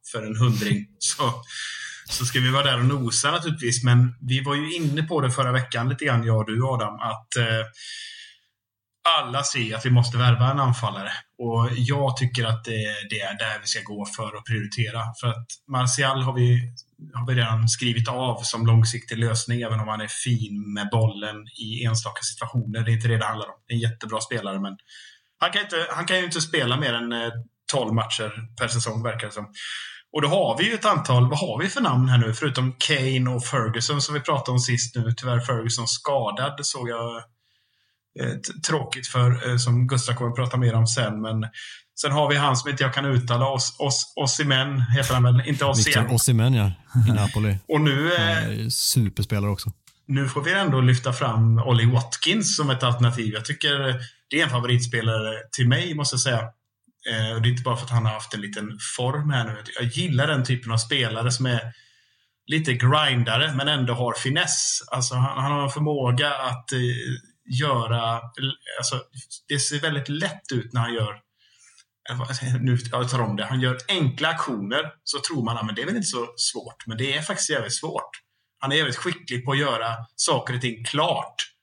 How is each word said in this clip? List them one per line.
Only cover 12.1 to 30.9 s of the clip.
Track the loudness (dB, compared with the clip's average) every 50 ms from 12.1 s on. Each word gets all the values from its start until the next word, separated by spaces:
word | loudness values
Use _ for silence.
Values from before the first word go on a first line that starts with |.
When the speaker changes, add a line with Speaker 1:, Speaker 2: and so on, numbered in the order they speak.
| 0
Speaker 1:
tycker | 0 -2 -2 0 0 0
att | 0 -2 -2 -4
det, | -6 -4 -4 -4 -4 -6 -8 -8 -6
det | -6 -6
är | -6 -6 -6 -4
där | -4 -4 -4 -6
vi | -6
ska | -6 -6 -6
gå | -6 -10 -10 -10 -10 -10 -8
för | -8 -8 -8 -8
att | -12 -6
prioritera. | -4 -4 -4 -4 -6 -4 -4 -4 -4 -4 -6 -8 -8 -8 -4
För | -4 -4
att | -4 -4 -10 _ -16 -20 _ -6
Martial | -2 0 0 0 2 2 2 0 2 0
har | -2 -2
vi | 2 2 4 6 4 4 2 -2 -10 -14 -20 _ _ _ -20 -10 -6
har | -6 -2
vi | 0 2
redan | 2 2 2 2 2 4 2
skrivit | 2 2 0 0 2 2 0 0
av | 0 -2 -2 -2 -2 -2
som | -4 -6 -4 2 4
långsiktig | 6 8 8 6 6 2 -4 -6 -6 -4 -2
lösning, | 0 0 0 0 0 -2 -2 -2
även | -2 -2 -2 -2
om | -2 -2
han | -4 -4
är | -4 -6
fin | -8 -6 -2 0 0 0 0 -4 -6 -8 -6 -6 -6
med | -4 -4 0
bollen | 2 2 2 2 2 -2 -8 -8 -8 -10 -16 -18 -16 -14
i | -12 -10 -8 -4 -2
enstaka | 0 0 0 -2 -4 -8 -6
situationer. | -8 -8 -8 -8 -10 -4 -4 -4 -4 -4 -4 -4
Det | 0 0
är | 0
inte | 2 2 2
det | 2 2
det | 0
handlar | -2 -4 -6 -8
om. | -12 -14 _ _
Det | _
är | -4
en | -2
jättebra | -2 -2 -4 -6 -10 -6 -6 -6
spelare, | -4 -4 -6 -6 -4 -4 -4 -4
men | -6 -6 -8 -12 _ _ -20 -20 -20 -20 -20 _ _ _ _ _
han | -2 0
kan | 0 -2
inte, | -4 -2 -2 -4 -2 -2
han | -4 -4 -2
kan | 0 0 0
ju | 0
inte | 0 -2 -4
spela | -2 0 0 0 2 2 2
mer | 2 0 0 0
än, | -2 -2 -2
eh, | -4 -2 -4 -4 -6 -8 -12 -12 _ _ _ -4
tolv | -2 -2 0 2 2
matcher | 0 2 0 -2 -4 -4 -6 -6 -10 -14 -14 -6 -6
per | -4 -2
säsong, | 0 -2 -2 -2 -4 -4
verkar | -4 -4 -4 -6 -8
det | -8
som. | -10 -10 -12 -12 -14 -14 -12 -12 -10 -12 -12 -14 -16 -18 -20 _
Och | -4 -2
då | 0 2
har | 2 4 2 2 2 2
vi | 2 0
ju | 0
ett | 2 2
antal, | 2